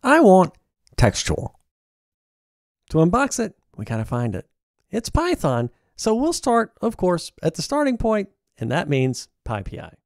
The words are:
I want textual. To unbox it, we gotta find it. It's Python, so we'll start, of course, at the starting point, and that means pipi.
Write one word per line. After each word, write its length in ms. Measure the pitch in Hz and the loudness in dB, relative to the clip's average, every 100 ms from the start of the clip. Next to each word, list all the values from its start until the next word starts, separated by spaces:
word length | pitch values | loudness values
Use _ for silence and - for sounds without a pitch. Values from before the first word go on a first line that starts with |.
I 200 | 254 302 | 4 6
want 320 | 254 190 170 _ _ _ _ - | 8 8 6 _ _ _ _ 2
textual. 600 | 113 - - 80 - _ _ _ _ _ _ _ _ _ _ _ _ _ _ | 2 2 -4 -4 -6 _ _ _ _ _ _ _ _ _ _ _ _ _ _
To 80 | 156 | 2
unbox 420 | 165 214 269 - | 4 2 0 -2
it, 160 | 220 _ _ - | -6 _ _ -14
we 80 | |
gotta 200 | 110 113 | -8 -6
find 320 | 110 123 120 92 | -4 -4 -4 -6
it. 120 | - _ _ _ _ | -10 _ _ _ _
It's 220 | 214 226 | -8 -4
Python, 600 | 302 339 339 156 123 120 _ _ _ | -2 -2 -2 0 -2 -4 _ _ _
so 180 | - | -2
we'll 180 | 220 294 | 0 0
start, 380 | 339 - 233 226 _ | -2 0 0 0 _
of 160 | 226 220 | -6 -2
course, 360 | 180 170 - _ | -2 -2 -4 _
at 140 | - 165 | -6 -4
the 60 | |
starting 340 | 160 285 285 247 | -4 -2 0 0
point, 320 | 226 214 202 _ _ _ | 0 -2 -4 _ _ _
and 120 | 113 | -4
that 180 | 135 180 | -4 -2
means 380 | 139 131 123 - _ | 0 0 -2 -10 _
pipi. 360 | - 110 98 139 - _ | -10 -8 -8 -14 -16 _